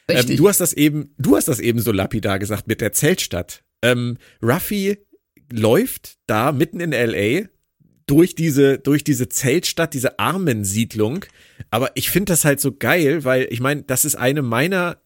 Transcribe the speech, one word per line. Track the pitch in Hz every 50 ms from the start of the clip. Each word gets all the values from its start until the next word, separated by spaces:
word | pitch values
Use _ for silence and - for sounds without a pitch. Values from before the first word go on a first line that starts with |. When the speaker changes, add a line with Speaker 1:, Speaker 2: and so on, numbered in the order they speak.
| _ -
Speaker 1:
Richtig. | 170 123 123 123
Speaker 2:
Ähm, | - 131
du | 147 202
hast | 196 -
das | 180 - -
eben, | - 147 147 147 151 147 - _ -
du | 135 190 226
hast | - - -
das | 139 107
eben | - 117 113 120
so | 104 120 107
lapidar | 95 95 - - 110 95 107 98 98
gesagt | 101 98 107 95 -
mit | - 110 -
der | 117 104 -
Zeltstadt. | - - 147 185 - - - - 87 90 - - - _ _ _ - -
Ähm, | 120 123 123 123 120 120 113 _ _ _ - -
Ruffy | 113 127 180 - - 208 202 196 196 208 202 _ _ _ _ _ _ _ _ _ - 123
läuft | 113 107 107 120 170 247 269 - - - - - _ _
da | - 110 107 113 143 156
mitten | 127 160 165 - 190
in | 170 170 147
L | 117 120 113 110
A | 80 101 107 127 175 220 - _ _ _ _ _ _ _ _ _ _ _
durch | - 139 147 175 190 -
diese, | - 160 165 135 135 139 139 135 131
durch | - 135 147 147 -
diese | - 143 117 123 -
Zeltstadt, | - - - 127 131 180 175 - - - 165 156 -
diese | 135 117 127 - -
Armensiedlung. | 101 120 156 196 190 160 120 107 101 98 95 110 117 - - 110 107 107 139 190 - - _ _ _ _ _ - - -
Aber | - 113 131 - -
ich | - - -
find | - 170 208 196
das | 175 156 -
halt | 151 139 135
so | - 139 -
geil, | - - 113 156 180 160 135 151 170 139
weil, | 127 131 131 131 -
ich | - 113
mein, | 123 135 147 147 135
das | - 131 127 -
ist | 151 -
eine | - 123 127 139 151 139
meiner | 120 113 117 139 175 196 185 175 175 160 - _